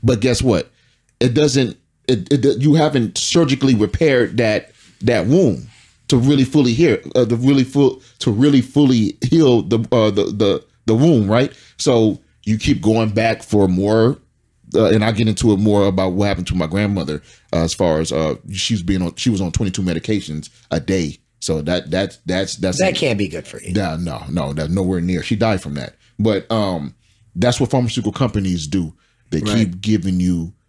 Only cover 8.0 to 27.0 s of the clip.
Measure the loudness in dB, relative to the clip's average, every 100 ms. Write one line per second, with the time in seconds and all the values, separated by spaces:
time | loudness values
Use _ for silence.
8 | -18 _ -2 2 4 4 2 2 4 4
9 | 0 -2 0 4 4 4 2 -2 0 2
10 | 2 0 -2 0 0 0 -4 _ 0 4
11 | 4 4 4 2 0 -4 -20 _ 0 4
12 | 2 0 _ _ -4 -2 0 0 2 2
13 | 0 0 0 -2 -2 2 2 2 2 2
14 | 2 0 _ _ _ _ _ 0 2 2
15 | 2 0 0 0 2 2 2 2 2 0
16 | -2 0 -2 -2 -4 -4 -2 -2 -2 -2
17 | -4 -8 -10 -20 _ -2 -2 0 0 0
18 | -2 -2 -2 -4 -8 -8 -4 -4 -2 -2
19 | -2 -4 -2 -2 -4 -4 -6 -4 -4 -4
20 | -4 -4 -4 -12 -12 _ _ -6 -2 -2
21 | -2 -8 _ _ -6 -4 -2 -4 -4 -4
22 | -4 -8 -6 -4 -4 -4 -4 -2 -2 0
23 | -2 -2 -4 -8 -14 -16 -6 -4 -4 -6
24 | -8 -8 -8 -6 -6 -6 -4 -2 -2 -2
25 | -2 -4 -4 -2 0 -2 -4 -10 -10 _
26 | _ _ 0 0 -2 -4 -2 -4 -8 -14